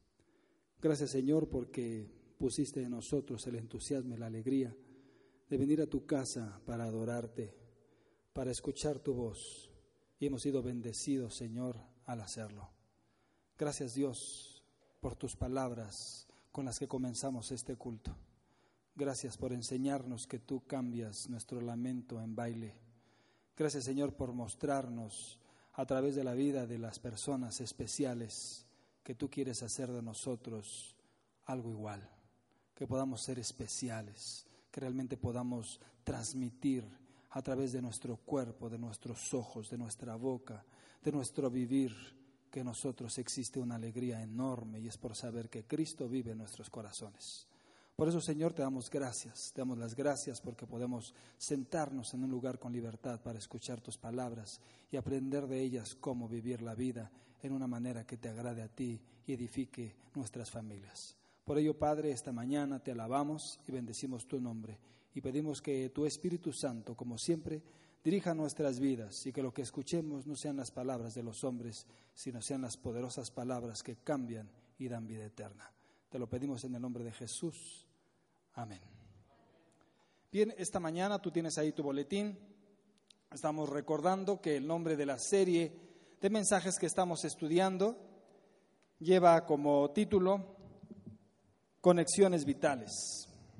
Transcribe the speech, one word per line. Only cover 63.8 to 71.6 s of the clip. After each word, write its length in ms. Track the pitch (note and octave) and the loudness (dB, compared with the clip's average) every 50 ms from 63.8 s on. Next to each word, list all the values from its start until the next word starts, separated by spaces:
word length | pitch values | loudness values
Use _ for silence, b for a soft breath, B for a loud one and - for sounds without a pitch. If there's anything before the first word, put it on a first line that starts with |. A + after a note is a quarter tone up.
| A#2+ A2+ A2+ - - C3+ B2+ A#2 - | -4 -4 -4 -6 -4 -4 -4 -6 -6
tu 160 | - - C3+ | -4 -4 -2
nombre 380 | B2+ A#2+ A2+ A2+ G#2+ G#2+ G#2+ - b b b b b b - | -2 -2 -4 -6 -8 -10 -12 -14 b b b b b b -10
y 80 | C#3 | -6
pedimos 400 | - C3+ B2+ D3 D#3 D3+ C#3+ - | -4 -2 0 0 0 0 -2 -2
que 300 | - D3+ C#3 C3 C3 B2+ | -2 0 0 0 0 0
tu 160 | - D3 D3 D3+ | 0 2 2 2
Espíritu 440 | C#3 - - F3+ E3+ E3+ - E3+ | 2 0 0 0 0 0 0 -2
Santo, 440 | B2+ - - C#3 A#2+ A2+ A2 - A#2+ - | -2 0 0 -2 -2 -2 -6 -8 -8 -6
como 220 | B2 A#2+ A#2+ A2 | -6 -6 -4 -2
siempre, 420 | - - E3+ D#3+ D3 - D#3 D#3 b b b b b b b b | 2 2 2 2 0 -2 -6 -6 b b b b b b b b
dirija 320 | - D#3 F3+ G3+ - F3+ E3 | 2 4 4 4 4 2 2
nuestras 460 | D#3+ D#3 C#3+ - - D3+ C#3 B2+ A#2+ | 2 2 0 0 2 2 2 4 4
vidas 460 | C#3 C#3 C3 A2+ A2 G2+ - - - | 4 4 4 2 -2 -6 -10 -8 -6
y 80 | C3+ A#2+ | -4 -2
que 100 | D3 C3+ | -2 -2
lo 100 | B2+ A#2+ | -2 -2
que 80 | - | -2
escuchemos 640 | B2+ - - D#3 C3 - F3 E3+ D#3+ D#3 D3 C#3 C3 | -4 -4 -4 -6 -2 0 0 0 0 0 -2 -4 -4
no 120 | D3 D3 B2 | -6 -6 -6
sean 180 | - D3+ C#3+ | -4 -4 -4
las 160 | C#3 B2+ - | -4 -4 -6
palabras 420 | - C3+ B2+ B2+ C3 A#2+ A#2 A2+ G#2+ | -4 -4 -2 -2 -2 -2 -4 -4 -6
de 80 | A#2+ | -6
los 220 | A#2 A2+ G#2 - - | -6 -6 -6 -2 -2
hombres, 420 | C3+ B2 A#2+ | -2 -2 -2